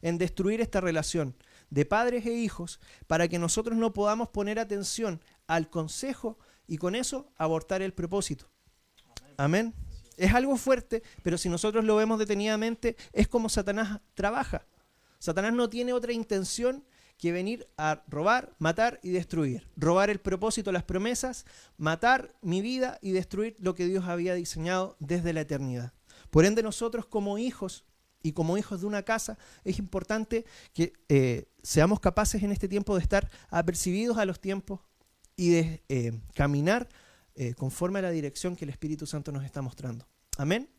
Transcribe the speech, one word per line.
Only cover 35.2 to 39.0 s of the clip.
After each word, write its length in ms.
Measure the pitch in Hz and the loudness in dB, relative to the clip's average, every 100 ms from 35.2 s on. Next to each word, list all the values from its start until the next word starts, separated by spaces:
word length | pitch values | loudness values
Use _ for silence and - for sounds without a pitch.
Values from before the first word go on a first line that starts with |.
| _ - | _ 0
y 140 | 175 | 4
de, 340 | 170 165 160 _ | 4 4 -2 _
eh, 300 | 135 117 113 - | -2 -2 -4 -10
caminar, 540 | - 143 143 151 226 247 - - _ _ - | 0 2 4 2 2 0 -14 -20 _ _ -8
eh, 180 | 127 120 | -6 -4
conforme 440 | 131 - 180 196 | -6 -2 -2 -2
a 40 | |
la 80 | 185 | -2
dirección 440 | 170 147 - 185 180 | -2 -4 -6 -6 -6
que 100 | 147 | -10
el 40 | |
Espíritu 360 | 135 151 151 | -8 -8 -8